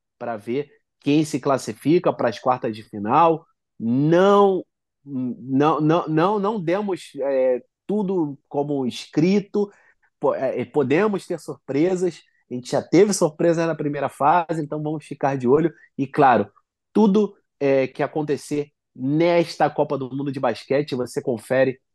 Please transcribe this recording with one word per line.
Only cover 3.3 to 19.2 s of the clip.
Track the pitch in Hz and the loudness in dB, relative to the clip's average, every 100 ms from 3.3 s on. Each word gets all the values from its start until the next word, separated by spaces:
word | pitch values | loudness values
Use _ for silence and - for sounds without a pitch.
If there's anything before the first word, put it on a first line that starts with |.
| 160 - _ _ - | 2 -6 _ _ -8
Não, | 113 127 147 170 190 202 202 185 - _ _ _ 143 | -2 0 2 4 6 6 4 2 -6 _ _ _ -12
não, | 131 127 113 123 135 151 147 | -8 -8 -8 -4 0 0 2
não, | 151 165 - | 0 0 0
não, | 156 180 214 | 0 0 0
não | 196 226 | -2 -4
demos, | 160 185 208 175 - 139 | -2 -4 -4 -8 -10 -8
é, | 135 135 131 123 - _ - | -4 0 0 -2 -6 _ -6
tudo | 208 190 190 147 135 _ | -4 -2 -2 -4 -6 _
como | 143 143 143 127 | -6 -4 -4 -4
escrito. | - - - 170 202 202 208 202 - _ _ _ _ | -6 -8 0 2 2 0 -4 -4 -6 _ _ _ _
Po-, | 143 | -2
é, | 104 131 107 120 | -2 -2 -4 -4
podemos | 151 131 151 214 190 - | -2 0 2 0 -2 -6
ter | 165 | -10
surpresas. | - 143 - 135 175 185 180 156 _ _ - | -10 -14 -6 -2 0 0 -4 -6 _ _ -14
A | |
gente | 123 127 | -12 -6
já | 135 | -4
teve | - 156 214 | 2 4 4
surpresa | 190 165 - 170 165 165 | 4 0 2 0 2 0
na | 156 | -2
primeira | 147 143 139 | -4 -4 -6
fase, | - 139 175 165 160 | 0 2 2 0 -4
então | 147 156 | -6 -6
vamos | 151 156 - | -6 -8 -10
ficar | 143 139 139 | -4 -4 0
de | 123 | 4
olho. | 143 165 - _ - | 4 2 -4 _ -8
E, | 135 | -4
claro, | - 135 113 101 _ _ _ _ | 2 4 4 2 _ _ _ _
tudo, | 202 214 202 202 - _ - | 2 4 4 0 -4 _ -4
é, | 139 135 131 | 0 2 0
que | - | -2
acontecer | 139 160 151 135 - 147 147 _ _ - | -4 -4 -4 -6 -4 -6 -6 _ _ -8
nesta | 131 151 | -2 0